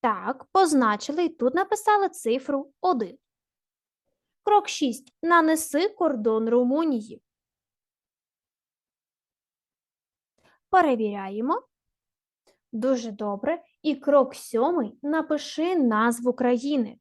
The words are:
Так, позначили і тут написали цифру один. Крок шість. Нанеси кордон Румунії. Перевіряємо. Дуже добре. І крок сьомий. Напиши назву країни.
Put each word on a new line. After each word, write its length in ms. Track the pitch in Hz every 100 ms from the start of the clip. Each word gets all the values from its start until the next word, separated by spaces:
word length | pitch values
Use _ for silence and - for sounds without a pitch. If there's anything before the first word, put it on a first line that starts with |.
Так, 440 | 240 202 185 269
позначили 800 | - 381 370 294 233 208 - 302
і 40 | 349
тут 260 | - 247
написали 540 | 294 392 415 - 415 392
цифру 640 | - 233 247 262 277 285 _
один. 380 | 370 269 196 254 _ _ _ _ _ _ _ _ _ _ _ _
Крок 240 | - 415 392
шість. 460 | - 277 226 - _
Нанеси 640 | 330 339 311 320 - 285 392
кордон 600 | - 330 262 220 220 226
Румунії. 760 | 240 247 277 330 247 208 - _ _ _ _ _ _ _ _ _ _ _ _ _ _ _ _ _ _ _ _ _ _ _ _ _ _ _ _ _ _ _ _ _ _ _
Перевіряємо. 920 | 381 320 240 214 202 196 202 247 403 - _ _ _ _ _ _ _ _ _ _
Дуже 380 | 226 254 254 226
добре. 520 | 202 208 202 277 339 _ _
І 120 | 302
крок 400 | 277 285 285 262
сьомий. 640 | - - 226 262 349 220 -
Напиши 760 | 285 320 311 302 - - 330 370
назву 560 | 254 214 233 240 240
країни. 640 | 247 254 247 269 285 214 -